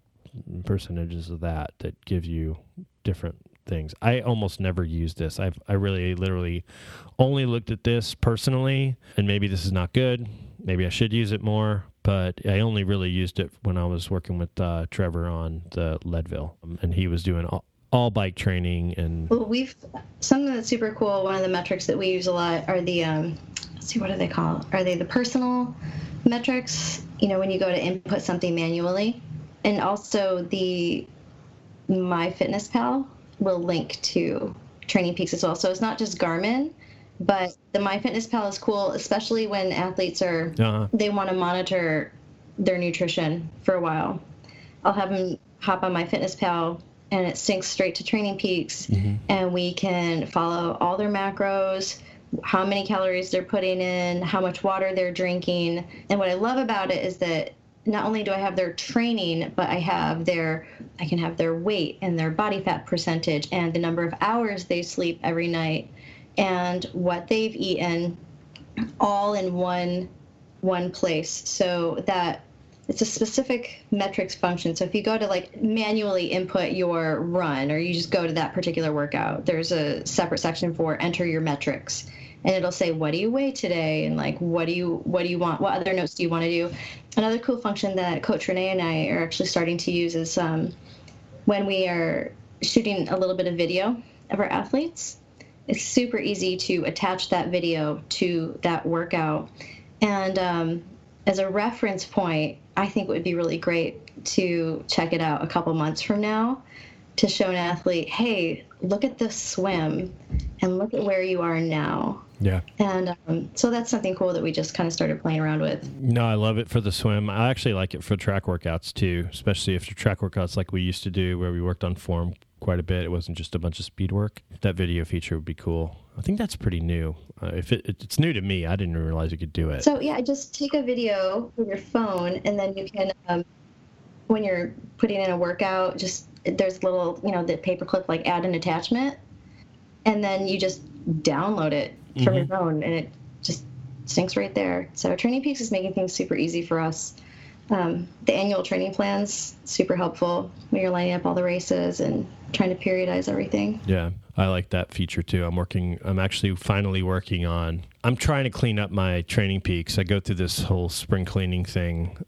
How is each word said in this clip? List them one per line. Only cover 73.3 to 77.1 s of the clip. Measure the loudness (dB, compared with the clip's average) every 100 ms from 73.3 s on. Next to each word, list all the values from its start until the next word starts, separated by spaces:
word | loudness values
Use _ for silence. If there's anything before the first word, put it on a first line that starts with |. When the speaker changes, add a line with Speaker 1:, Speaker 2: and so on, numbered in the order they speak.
| 0 0 -2 -4 -14 -4
Speaker 2:
metrics | -2 0 -2 -4 0
function. | 0 2 -2 -2
So | -2
if | 0
you |
go | 0 0
to, | 0
like, | -2 -4 -2
manually | 0 2 2 0 2 0 0
input | 0 0 0 0
your | 2 2 2 2